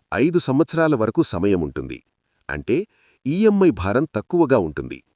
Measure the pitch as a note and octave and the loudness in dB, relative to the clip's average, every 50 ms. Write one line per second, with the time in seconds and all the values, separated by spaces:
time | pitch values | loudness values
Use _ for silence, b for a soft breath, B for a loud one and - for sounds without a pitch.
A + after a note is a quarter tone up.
0 | - _ E2 F#2+ C3 E3+ E3+ F3 - - C3 C#3 E3 - - D#3+ D#3+ D#3 D3+ A2+ | -4 _ -2 0 0 0 0 0 0 0 0 0 0 0 0 0 0 0 0 0
1 | G#2+ G#2+ - F3 D#3+ - - F2 F#2 G2+ G2 F2 D#2+ C#2+ C2+ C2+ C2 B1 B1 - | 0 -2 -2 -4 -4 -4 -4 -2 0 2 2 0 0 -4 -6 -8 -10 -10 -12 -14
2 | - _ _ _ _ _ _ _ _ - C#2 D2 C#2 - A2+ E3 G#3+ - _ _ | -16 _ _ _ _ _ _ _ _ -10 -10 -8 -4 -2 -2 -2 -2 -6 _ _
3 | _ _ _ _ - B2+ D#3 F#3+ A3 G#3+ G#3 G3 F#3+ E3+ A2+ F2+ F2+ G2 G#2 B2+ | _ _ _ _ -6 -4 -2 2 4 4 4 4 4 4 2 2 -2 -2 0 0
4 | D#3 - - G#2+ - - - E3+ E3 B2 C3+ A#2 F2+ D#2 C#2+ C#2 B1+ B1+ - B1+ | -2 -2 -4 -8 -6 -2 0 0 2 4 4 2 2 0 -4 -8 -8 -10 -12 -16
5 | - _ _ | -18 _ _